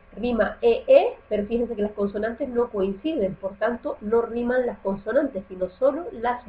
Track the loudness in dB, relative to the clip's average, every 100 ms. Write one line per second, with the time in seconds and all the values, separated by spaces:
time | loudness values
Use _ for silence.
0 | -20 -6 -2 0 0 0 2 2 8 8
1 | 8 -2 -4 -4 -2 -2 -2 -2 -4 -2
2 | -4 -2 -4 -4 -4 -2 -2 0 -2 -2
3 | -4 0 -2 -2 -8 -4 -2 -2 -6 -8
4 | 0 0 0 -2 0 0 0 -2 -4 -4
5 | 0 0 0 -2 -10 -6 -6 0 0 0
6 | -4 -6 -4 -4